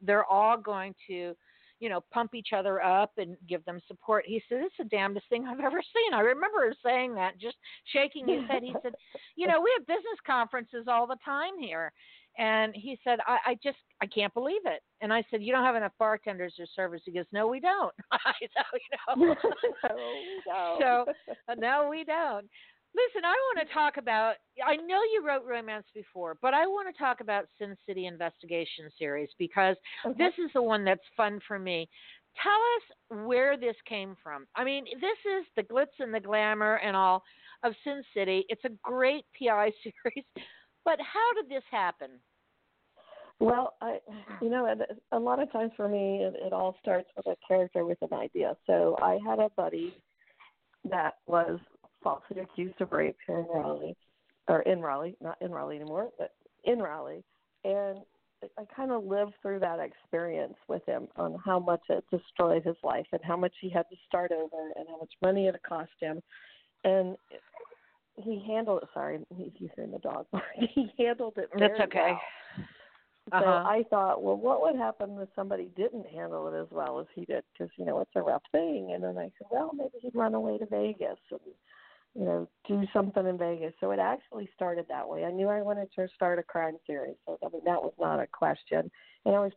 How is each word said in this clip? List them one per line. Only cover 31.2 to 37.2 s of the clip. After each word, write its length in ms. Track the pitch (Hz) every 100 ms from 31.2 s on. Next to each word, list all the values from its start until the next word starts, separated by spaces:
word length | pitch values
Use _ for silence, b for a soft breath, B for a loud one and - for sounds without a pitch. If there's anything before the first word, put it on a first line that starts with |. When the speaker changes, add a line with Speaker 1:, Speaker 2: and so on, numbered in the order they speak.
| 208 208 -
Speaker 1:
for 100 | 202
me. 300 | 185 170 165 B B B _ -
Tell 100 | 392 427 480 480
us 460 | - - - 214 220
where 300 | 247 269 277
this 180 | 240 220 -
came 300 | 214 196 185
from. 240 | 160 143 135 -
I 80 |
mean, 220 | 254 277 262 262
this 180 | 370 440 403
is 200 | 381 330 -
the 60 |
glitz 340 | 214 240 285 -
and 140 | 247
the 60 | 220
glamour 560 | 196 214 214 214 214 214
and 180 | 208 190
all 260 | 185 185